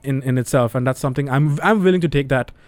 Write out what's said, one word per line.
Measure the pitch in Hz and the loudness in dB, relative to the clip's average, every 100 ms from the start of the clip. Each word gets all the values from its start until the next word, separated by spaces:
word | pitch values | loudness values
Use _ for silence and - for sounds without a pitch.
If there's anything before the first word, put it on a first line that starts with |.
in, | 139 135 | -4 -4
in | 131 127 | 0 -2
itself. | 120 139 120 | 0 0 0
And | 131 | 0
that's | 127 127 | -2 -2
something | 139 131 139 | -2 -2 0
I'm, | 135 151 143 | 2 2 2
I'm | 180 220 | 0 2
willing | 185 185 | 2 2
to | 165 | 0
take | 143 139 | -2 0
that | 131 - - | -2 -2 -12